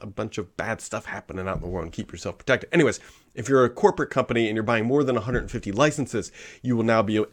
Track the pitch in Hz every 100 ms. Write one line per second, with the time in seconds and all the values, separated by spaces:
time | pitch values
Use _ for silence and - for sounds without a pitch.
0 | 107 101 110 - 92 - 95 107 - 107
1 | - 101 - 87 92 87 87 90 82 -
2 | 101 87 101 - - 123 - - 135 101
3 | - - _ - 110 135 120 - 202 175
4 | 147 135 120 117 110 110 107 117 113 143
5 | 131 120 107 123 92 117 101 98 151 151
6 | 127 110 - - - - 123 117 113 113
7 | 107 107 104